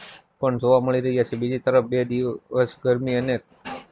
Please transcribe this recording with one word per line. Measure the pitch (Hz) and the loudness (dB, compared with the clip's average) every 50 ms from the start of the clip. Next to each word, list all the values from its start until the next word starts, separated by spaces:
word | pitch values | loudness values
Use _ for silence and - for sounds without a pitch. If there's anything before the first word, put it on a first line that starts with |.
| - - - - _ _ _ | -20 -20 -20 -20 _ _ _
પણ | - - 131 123 | -4 -2 -2 0
જોવા | 117 123 120 131 127 | 0 2 4 4 4
મળી | 123 131 127 127 | 4 2 0 0
રહ્યા | 123 127 123 127 117 | 0 0 0 0 0
છે. | - - | 0 -2
બીજી | 117 123 123 127 123 | -4 -4 -4 -4 -2
તરફ | - 131 127 127 123 | 0 2 2 2 2
બે | 120 127 127 | 2 0 -2
દિવસ | 123 120 123 123 127 123 110 - _ - 117 127 123 117 - | -2 -2 -2 -2 -2 -4 -4 -8 _ -4 0 0 0 0 -2
ગરમી | - - 127 123 120 131 131 123 | -4 0 0 0 0 0 -2 -2
અને | 123 127 131 123 110 - _ _ _ - - - - - _ | -2 0 -2 -4 -4 -6 _ _ _ -16 -14 -14 -14 -16 _